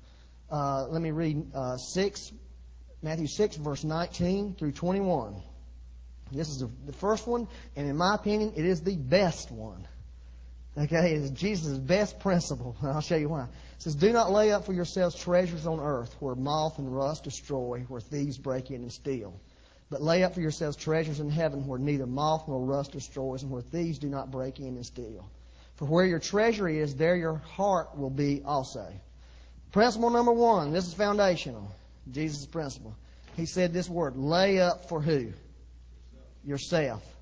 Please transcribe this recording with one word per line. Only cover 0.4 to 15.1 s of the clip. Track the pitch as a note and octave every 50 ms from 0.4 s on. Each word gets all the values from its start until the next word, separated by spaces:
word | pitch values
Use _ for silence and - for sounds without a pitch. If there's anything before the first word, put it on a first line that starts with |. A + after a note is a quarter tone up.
| - -
Uh, | D#3 D3 C#3+ C#3 C3+ C#3 C3+ A#2+
let | D#3+ E3
me | E3 D#3+
read, | D3+ D#3 E3+ D#3+ D3+ D3 C#3+ C#3 -
uh, | C#3 C3 B2+ B2+ B2+
six, | - - - F3+ G3 G3+ - - - - - - - - - - - - - - - - - -
Matthew | - D#3 D#3+ D#3+ D#3+ C#3
six, | - - G#3+ G#3 G#3+
verse | D#3 D3 D3+ C#3+ C3+ -
nineteen | D#3 D#3+ E3 E3+ E3+ - - F3 F3 F#3+ G3+ G3+ G#3 F3+
through | - D#3+ D3
twenty-one. | C#3 - - F3 F#3 G3 G3 F#3 F3 C#3+ A2+ G#2 G2+ F#2+ F#2 - - - - - - - - - - - - - - - - -
This | C3 C#3 E3 D3+
is | D3 C3
the, | C3 A2+ A#2+ C3 C3
the | C#3+ C3+
first | - - G3+ A3 G#3+ - A#3+
one, | A#3+ A#3+ A#3 - - - - - -
and | C#3+ C#3+ C#3+
in | C#3
my | D#3 F3 F#3+ G#3
opinion, | G#3 - G3+ G#3 G#3+ G#3+ G#3+ -
it | D#3 D#3
is | F3+ F#3 D#3+
the | D#3 F#3+ G3+
best | E3 C3 B2 D#3 G3 G3+ E3+ - - - -
one. | B2 A2 A2 A2 F#2+ F2+ F#2 - - - - - - - - - - - - - - - - - - D3
Okay, | D3 D3 E3 E3 F3 F3 D#3
it | D3+
is | C#3+ C3+
Jesus' | C#3 A#2 F3 G3+ G#3+ F3+ D#3+ D3+ C#3 C3+
best | C3 C3 F3 G3+ G#3 F#3+ - -
principle. | - G3 F#3 F3 D#3+ - D3 A#2+ A#2+ B2 A#2+ -
<laughs> | C#3+
I'll | C#3 C#3 D3+
show | D3+ - F3
you | D#3+ D3+ D3
why. | E3 D3 B2
It | A#2+ - - - - - -
says, | - E3 D3
"Do | C#3+ E3+ G#3+
not | A#3 A#3 A3+ F3+
lay | F#3+ G#3 G#3+ G#3+
up | G#3 G3+ G#3
for | - F#3+
yourselves | F3 F3 D#3+ - G3 F3+ F3